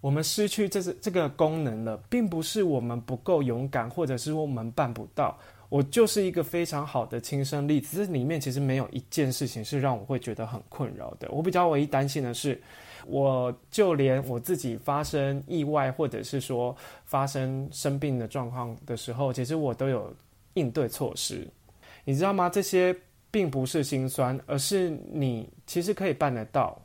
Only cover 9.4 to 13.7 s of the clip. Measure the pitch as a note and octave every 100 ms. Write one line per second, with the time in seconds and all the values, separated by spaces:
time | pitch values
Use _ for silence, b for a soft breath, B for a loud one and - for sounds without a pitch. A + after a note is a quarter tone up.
9.4 | C3 A#2+ G#2+ C#3+ C3+ B2+ G2 C3 B2 G#2+
10.4 | A2+ A#2 - - B2 - - - - C#3+
11.4 | E3+ F3+ F3 D3 D3 C#3 C#3 C#3+ B2+ A#2
12.4 | D3 B2+ B B B B - C#3 C#3 C3
13.4 | B2 B2 -